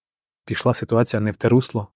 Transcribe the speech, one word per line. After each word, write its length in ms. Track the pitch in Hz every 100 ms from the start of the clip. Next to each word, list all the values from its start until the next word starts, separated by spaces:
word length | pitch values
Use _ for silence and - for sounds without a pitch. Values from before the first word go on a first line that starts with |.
| _ _ _ _ -
пішла 280 | 110 123
ситуація 460 | 123 - 113 120 110
не 120 | 107
в 40 | 101
те 140 | 113
русло, 380 | 120 127 113 104